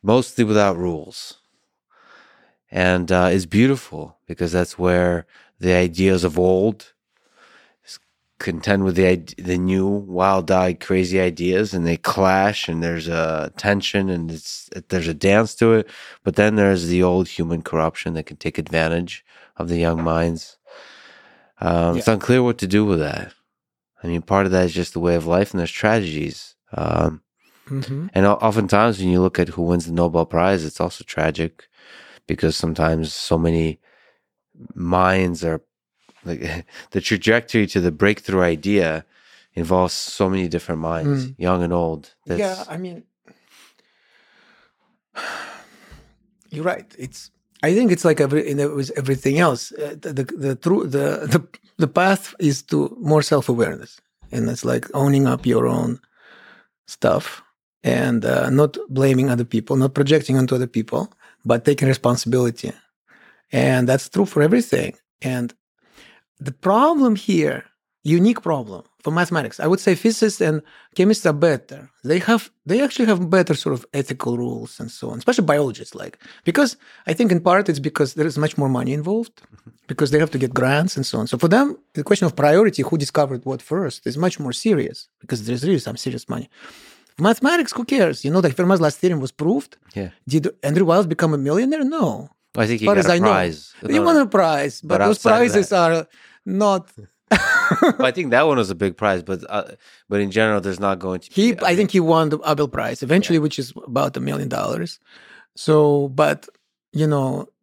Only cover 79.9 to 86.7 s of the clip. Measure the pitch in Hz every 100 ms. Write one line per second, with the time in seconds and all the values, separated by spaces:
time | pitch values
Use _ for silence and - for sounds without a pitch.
79.9 | 135 143 151 156 135 127 131 127 143 180
80.9 | - 135 113 113 120 170 208 285 - _
81.9 | - 147 202 175 - 143 160 220 - 135
82.9 | 165 139 - 139 127 135 131 - 165 180
83.9 | - - 131 180 - 139 123 226 175 104
84.9 | - - _ - 120 107 120 151 170 120
85.9 | 117 - 123 - - - _ -